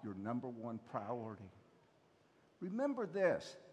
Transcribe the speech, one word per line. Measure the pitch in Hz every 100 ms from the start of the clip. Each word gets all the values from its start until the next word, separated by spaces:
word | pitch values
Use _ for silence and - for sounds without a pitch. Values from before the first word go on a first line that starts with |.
your | 107
number | 95 104 123 127
one | 117 117 113 -
priority. | 120 104 120 110 104 95 - - - - - - - - - - -
Remember | 185 220 285 254 196
this, | 190 180 92 - - -